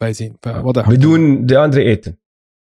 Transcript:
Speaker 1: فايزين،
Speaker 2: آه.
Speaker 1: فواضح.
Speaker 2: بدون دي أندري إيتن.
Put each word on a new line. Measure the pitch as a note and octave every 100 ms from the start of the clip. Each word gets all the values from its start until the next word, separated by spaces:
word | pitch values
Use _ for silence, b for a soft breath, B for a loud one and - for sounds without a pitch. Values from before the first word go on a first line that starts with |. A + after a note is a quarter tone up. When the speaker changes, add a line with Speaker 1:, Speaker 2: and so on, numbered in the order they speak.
Speaker 1:
فايزين، | A2+ A2 A2+ - A#2+
Speaker 2:
آه. | A#2
Speaker 1:
فواضح. | B2+ B2 G#2
Speaker 2:
بدون | B2 D3+ E3 D#3+ C3+ B2
دي | C3
أندري | D3+ C#3 A2+
إيتن. | G#2 - E2+ _ _ _ _